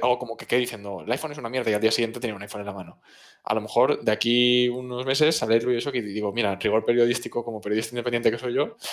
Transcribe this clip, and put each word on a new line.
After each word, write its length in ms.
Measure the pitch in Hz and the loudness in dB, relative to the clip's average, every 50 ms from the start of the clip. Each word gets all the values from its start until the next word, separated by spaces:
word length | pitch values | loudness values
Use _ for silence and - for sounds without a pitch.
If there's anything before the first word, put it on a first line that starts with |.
| - | 2
algo 160 | 123 123 123 | 2 0 0
como 180 | 131 117 113 | -2 -6 -8
que 100 | - - | -10 -4
quede 140 | - 120 127 | 0 0 0
diciendo, 420 | 127 127 - 104 101 101 98 90 78 | 0 0 -4 -8 -8 -8 -8 -8 -4
"El 80 | 90 120 | -4 -2
iPhone 180 | 135 - 151 147 | -2 -4 -6 -8
es 60 | 147 | -8
una 100 | 123 113 | -8 -4
mierda", 220 | 123 131 120 113 | -4 -2 0 2
y 40 | 107 | 2
al 60 | 104 | 2
día 120 | 104 110 110 | 2 2 2
siguiente 260 | - 117 113 113 110 | 2 0 -2 -2 -4
tenía 140 | 120 117 107 | -6 -6 -6
un 80 | 98 101 | -6 -8
iPhone 180 | 104 - 104 101 | -10 -8 -8 -8
en 40 | |
la 60 | 101 98 | -8 -8
mano. 280 | 98 90 85 87 - _ _ - - - - - _ _ | -8 -10 -12 -14 -20 _ _ -20 -20 -20 -20 -20 _ _
A 100 | - 107 | -2 -2
lo 60 | 110 | -2
mejor 420 | 104 110 - 117 123 139 147 - - | -2 0 2 4 4 4 2 2 0
de 80 | 113 | 0
aquí 580 | 107 104 - 117 120 123 123 123 123 123 123 123 | 0 2 2 2 4 4 4 4 4 4 2 2
unos 380 | 120 127 127 127 123 123 127 | 0 -2 -6 -6 -6 -6 -2
meses 300 | 135 135 131 151 156 160 | -2 2 4 4 4 4
sale 200 | - - 110 113 | 2 2 4 4
el 100 | 117 117 | 4 4
BioShock 280 | 123 123 117 120 - - | 2 0 0 0 -2 -4
y 40 | 127 | -4
digo, 320 | 107 104 101 107 107 101 98 | -4 -4 -4 -2 -2 -2 0
"Mira, 200 | 120 117 101 98 | 0 0 0 0
en 80 | 95 | 0
rigor 240 | - 107 101 110 110 | 0 2 2 2 4
periodístico, 600 | - 120 120 120 120 120 123 - 117 - 120 117 | 4 4 4 4 4 2 0 -4 -6 -6 -6 -6
como 160 | - 113 107 | -4 -6 -6
periodista 320 | 95 101 104 110 113 - 120 | -4 -2 0 0 0 -2 -4
independiente 360 | 123 117 123 120 117 117 117 | -4 -2 -2 0 2 2 2
que 80 | 113 113 | 2 0
soy 160 | 123 123 120 | -2 -2 -2
yo, 220 | 131 147 - - - - - | 0 -2 -2 -4 -8 -10 -10